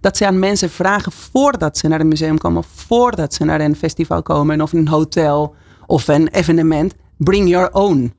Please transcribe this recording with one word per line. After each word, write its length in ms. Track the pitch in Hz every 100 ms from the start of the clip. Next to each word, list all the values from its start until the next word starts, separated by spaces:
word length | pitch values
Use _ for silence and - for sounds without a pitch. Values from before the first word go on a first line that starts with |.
dat 160 | 196 190
ze 80 | 202
aan 140 | 190
mensen 300 | 190 202 180
vragen 420 | - 180 202 190
voordat 680 | - - 262 285 240 156 -
ze 100 | 156
naar 120 | 160
een 80 | 156
museum 300 | 156 160 156
komen, 260 | - 165 160 -
voordat 580 | - 233 247 196 151
ze 100 | - 156
naar 160 | 156
een 140 | 151 151
festival 480 | 165 - 160 170
komen 380 | - 151 151 151
of 120 | 156
een 140 | 170 156
hotel 680 | 156 156 175 156 147 151 - _ - -
of 220 | 165 -
een 200 | 147 160
evenement. 680 | - 165 165 160 156 175 - _ -
Bring 320 | 151 196 190
your 200 | 180 180
own. 420 | 190 196 156 120